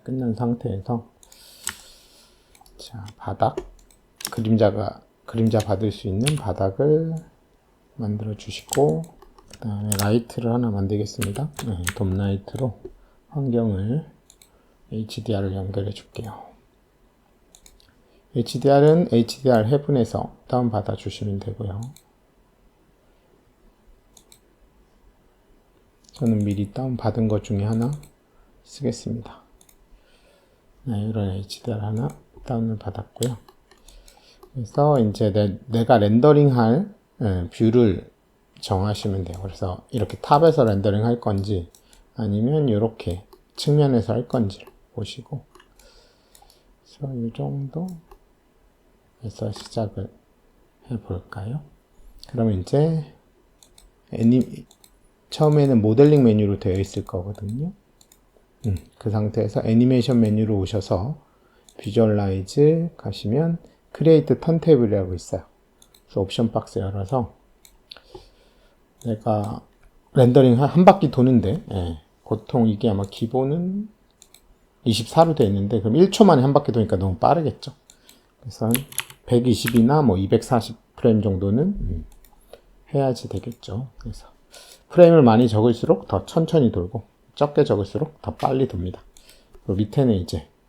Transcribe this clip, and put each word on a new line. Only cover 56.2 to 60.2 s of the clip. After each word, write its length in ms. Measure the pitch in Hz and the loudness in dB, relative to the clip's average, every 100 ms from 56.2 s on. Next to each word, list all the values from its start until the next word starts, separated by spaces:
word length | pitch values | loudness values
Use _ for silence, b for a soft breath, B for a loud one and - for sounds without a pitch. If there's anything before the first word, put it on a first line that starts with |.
메뉴로 340 | 123 107 104 98 | 6 4 2 0
되어 220 | - 98 | -2 -2
있을 240 | 95 - | -2 -6
거거든요. 680 | 95 92 92 104 101 117 160 202 _ _ _ _ _ _ _ _ 113 | -8 -8 -8 -10 -10 -8 -8 -10 _ _ _ _ _ _ _ _ -6
음, 100 | 92 - _ | -6 -8 _
그 100 | 113 | -4
상태에서 520 | 107 107 110 107 135 | -2 -2 -2 -2 -2
애니메이션 540 | - 113 123 127 117 | 2 4 4 4 2
메뉴로 400 | 123 | 2